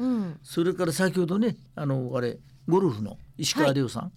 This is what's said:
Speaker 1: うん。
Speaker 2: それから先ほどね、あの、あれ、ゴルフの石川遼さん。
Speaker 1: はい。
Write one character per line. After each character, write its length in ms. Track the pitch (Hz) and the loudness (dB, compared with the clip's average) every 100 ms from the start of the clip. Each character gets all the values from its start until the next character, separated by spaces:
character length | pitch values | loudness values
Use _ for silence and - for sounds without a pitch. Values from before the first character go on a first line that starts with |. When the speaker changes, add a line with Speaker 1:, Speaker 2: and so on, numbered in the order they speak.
Speaker 1:
う 40 | |
ん。 360 | 254 240 190 147 | -2 0 -2 -8
Speaker 2:
そ 220 | - - | -8 0
れ 100 | 170 | 0
か 120 | 180 175 | 2 0
ら 60 | |
先 220 | 143 185 | 2 0
ほ 100 | 185 | 2
ど 140 | 165 196 | 0 2
ね、 180 | 233 - - - | 0 0 -10 -6
あ 100 | 147 | -2
の、 240 | 135 123 127 | -2 -2 -2
あ 40 | |
れ、 200 | 123 - - - - | -2 -4 -14 -12 2
ゴ 140 | 180 | 4
ル 100 | 190 | 4
フ 100 | 107 | 0
の 160 | 107 - - - | -6 -10 -16 -6
石 160 | 139 | -4
川 180 | 262 302 | 2 4
遼 160 | 139 127 | 4 0
さ 120 | - | -2
ん。 20 | |
Speaker 1:
は 60 | |
い。 40 | 180 | -8